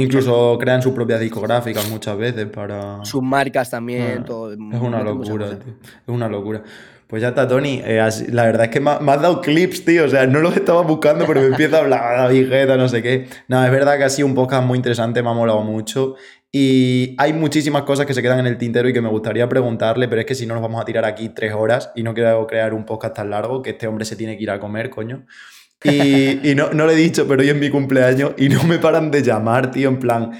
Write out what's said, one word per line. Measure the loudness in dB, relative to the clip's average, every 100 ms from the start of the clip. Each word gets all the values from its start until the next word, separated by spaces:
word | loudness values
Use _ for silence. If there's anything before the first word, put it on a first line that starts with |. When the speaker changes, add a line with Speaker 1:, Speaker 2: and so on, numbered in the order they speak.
Speaker 1:
incluso | 2 2 2 4 4
Speaker 2:
muchas | 2
Speaker 1:
crean | 2 2
sus | 0
propias | -2 -2 -2
discográficas | -2 -4 -2 -2 0 -4 -4
muchas | -6 -6 -4
veces | -4 -4 -8
para | -8 -10 -8 -10 -10 -6
Speaker 2:
sus | -4
marcas | 0 0 0 -2 -4
también, | -8 -6 -4 -4 -6
Speaker 1:
Ah, | -8
Speaker 2:
todo, | -10 -12
Speaker 1:
es | -12
una | -10 -6
Speaker 2:
invierten | -4
muchas | -4 -4 -6 -6
Speaker 1:
locura, | -6 -6
Speaker 2:
cosas. | -10
Speaker 1:
tío. | -16 -20
Es | -20 -20 -8
una | -6 -4
locura. | -6 -6 -10 -12 -20 -20 -20 _
Pues | -4
ya | -2
está, | 0 2
Tony. | 2 0 -4 0
Eh, | 2
así, | 2 0 -2
la | 2
verdad | 2 2 0
es |
que | 2
me | 0
ha, | 2
me | 2
has | 2
dado | 2 2
clips, | 2 2 2 0 2
tío. | 4
O | 4
sea, | 4 4
no | 4
los | 2 2
estaba | 2 2
buscando, | 2 2 2 2 2
pero | 4
me | 4
empieza | 4 4 4
a |
hablar, | 2 0
"Ah, | 2 2
David | 4 4 4
Guetta, | 2 4 4
no | 2
sé | 0
qué". | 0 -2 -4 -18 -2
No, | 2
es | 4
verdad | 4 4 4
que |
ha | 2
sido | 2 0
un | 0
podcast | 0 0 0
muy | 0
interesante, | -2 -2 -2 -2
me | -2
ha |
molado | 0 0 0
mucho. | -2 -6 -6 -4 -4 -6 -20 _ _
Y | 0 2 4 2 0 -2 0
hay | 0
muchísimas | 0 0 0 0 -2
cosas | -2 -2 0
que |
se | 0
quedan | 0 2
en | 0
el | -2
tintero | -2 0 2
y |
que | 0
me | -2
gustaría | -2 -2 -2 0
preguntarle, | 0 0 -2 -2 0 0
pero | -2
es | -2
que | -6
si | -6
no |
nos | -6
vamos | -6 -6
a | -4
tirar | -2 -2
aquí | -4 -10
tres | -6 -4
horas | -2 0 0 -2 -6
y |
no | -6
quiero | 0 2 2 0
crear | -2 -2
un | -4 -6
podcast | -8 -8 -8
tan | -6
largo, | -6 -4 -6
que | -8
este | -8 -8
hombre | -6 -8
se | -8
tiene | -10 -8
que |
ir | -6
a | -6
comer, | -6 -8 -8
coño. | -10 -10 -12 -16 -20 -20 -20 _ _
Y, | 0
Speaker 2:
<laughs> | 2 4 4 2 0 0
Speaker 1:
y | 2
no, | 0
no | 2 2
lo |
he | 4
dicho, | 2 2 2
pero | 2
hoy | 2
es | 2
mi | 0
cumpleaños | -2 0 2 4 2 0 0
y | 2
no | 4
me | 2 2
paran | 2 2 2
de | 0
llamar, | 2 0 2 2 0
tío, | 0 0
en | 0
plan, | 0 -2 -4